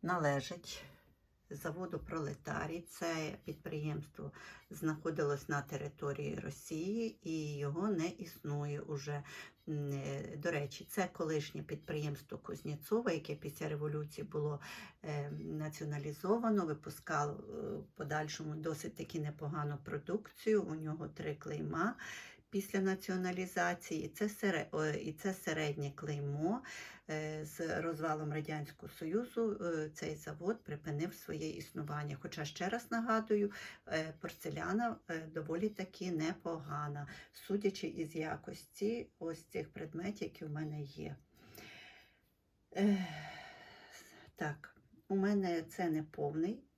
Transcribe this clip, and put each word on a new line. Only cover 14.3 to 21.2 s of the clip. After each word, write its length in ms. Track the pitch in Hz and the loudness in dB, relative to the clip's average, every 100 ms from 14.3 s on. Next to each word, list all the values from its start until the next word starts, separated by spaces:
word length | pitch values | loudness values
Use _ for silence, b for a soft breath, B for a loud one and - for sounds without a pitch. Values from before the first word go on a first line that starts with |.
| 151 147 147 B B B B | 0 0 0 B B B B
е, 280 | 156 147 143 151 | -4 -2 -2 -4
націоналізовано, 1300 | 156 156 151 151 151 147 143 147 185 226 233 214 170 | -4 -2 -2 -2 -2 -2 -2 -2 4 4 6 6 4
випускало, 680 | 151 - - - 156 147 | 0 -4 -10 0 2 2
е, 440 | 196 - - 202 - | 0 -6 -6 -4 -4
в 80 | - - | -6 -6
подальшому 600 | 147 151 151 - 156 156 | -2 0 0 -2 -2 -2
досить 400 | 156 151 165 - | 0 -2 -4 -6
таки 240 | 139 165 | -4 -2
непогану 580 | 147 147 147 156 147 143 | -2 -2 -2 0 0 -2
продукцію. 800 | - 143 147 196 - - - 214 | -4 -6 0 -2 -2 -2 6 6
У 120 | 185 156 | 6 0
нього 320 | 156 156 151 | -2 -2 -4
три 280 | - | -4